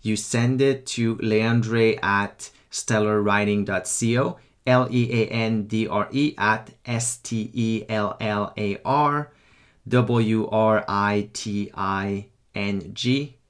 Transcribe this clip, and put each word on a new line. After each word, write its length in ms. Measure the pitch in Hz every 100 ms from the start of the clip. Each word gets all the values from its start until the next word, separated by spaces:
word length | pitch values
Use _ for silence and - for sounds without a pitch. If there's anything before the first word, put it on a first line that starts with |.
You 140 | 110
send 460 | 107 - 117 120 131
it 240 | 135 135 -
to 300 | - 113 113
Leandre 840 | 110 107 113 117 110 117 113 107
at 480 | 98 101 101 - - _ _
stellar 520 | - - 110 107 104
writing 440 | 104 101 104 104
dot 220 | 98 95 -
C 300 | - 113 120
O, 200 | 143 - _ _
L 220 | - 127 123
E 340 | 123 120 120
A 40 | 110
N 360 | 113 113 110
D 240 | 104 110 110
R 200 | 104 101
E 240 | 135 147 -
at 340 | 104 113 - -
S 320 | - 117 117 -
T 340 | - 113 107
E 300 | 123 113 110 -
L 260 | 110 104 -
L 340 | 110 104 101 -
A 200 | 104 98
R 480 | - 143 147 147 147 _ _ _ _ _ -
W 600 | 123 117 120 110 110 107
R 380 | 110 110 107 -
I 420 | 101 101 104 101
T 380 | - 110 101 101
I 540 | - 98 98 101 101 101 _ _
N 360 | - 101 98 87
G 440 | 104 120 135 147 _